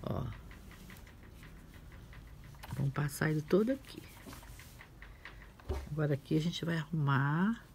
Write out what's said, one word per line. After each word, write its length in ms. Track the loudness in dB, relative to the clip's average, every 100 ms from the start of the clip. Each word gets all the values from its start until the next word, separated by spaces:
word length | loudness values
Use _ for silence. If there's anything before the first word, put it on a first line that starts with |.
Ó. 220 | -2 -2 -2 -6 -12 -14 -16 -16 -14 -14 -16 -16 -18 -16 -16 -16 -16 -16 -16 -14 -14 -14 -14 -16 -16 -14 -8 0
Vamos 160 | 2
passar 380 | 2 0 4 4
ele 100 | 4
todo 300 | 6 6 8
aqui. 320 | 2 -2 -12 -12 -14 -14 -14 -12 -14 -14 -16 -18 -18 -16 -14 -14 -14 -16 -18 -4 -4 -2
Agora 220 | 2 2
aqui 240 | 2 4 4
a 40 |
gente 220 | 4 0
vai 140 | 0 0
arrumar 880 | 0 2 6 6 6 6 4 2 -4